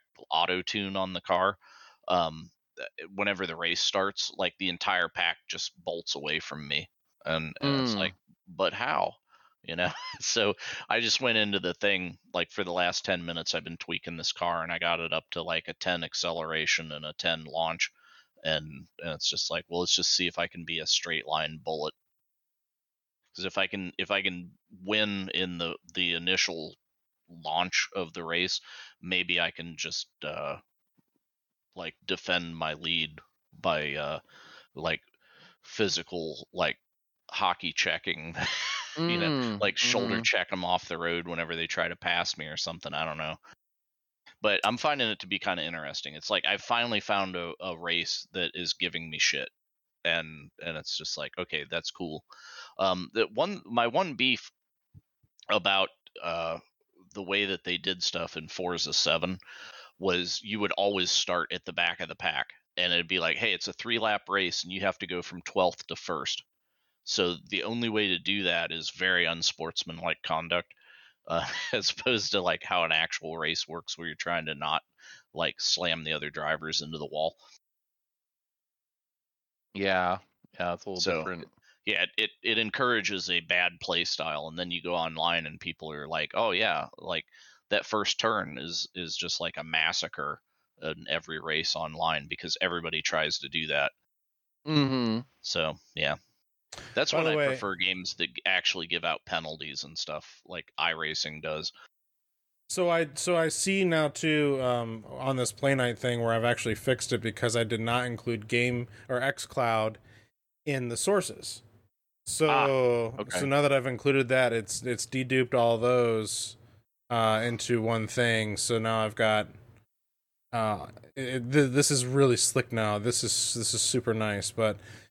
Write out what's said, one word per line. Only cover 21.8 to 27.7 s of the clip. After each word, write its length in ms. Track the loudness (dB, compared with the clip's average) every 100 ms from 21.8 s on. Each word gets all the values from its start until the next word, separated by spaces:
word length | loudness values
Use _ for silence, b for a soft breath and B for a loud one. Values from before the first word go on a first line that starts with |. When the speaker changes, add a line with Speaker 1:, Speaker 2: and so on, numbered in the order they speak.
| -4 -6 _ _ _ _ _ _ _ _ _ _ _ _ _
Speaker 1:
'Cause 100 | -8 -4
if 120 | 0
I 80 | 0
can, 260 | -2 -6 -6
if 120 | 0
I 120 | 0
can 300 | 0 -4 -10 -18 _ -12
win 480 | -2 0 2 -2 -2
in 240 | -2 -2 -2
the, 180 | -4 -6 -8
the 200 | -2 0
initial 640 | 0 2 2 0 -2 -8 -12 _ _ _ _ _
launch 600 | -10 -2 0 2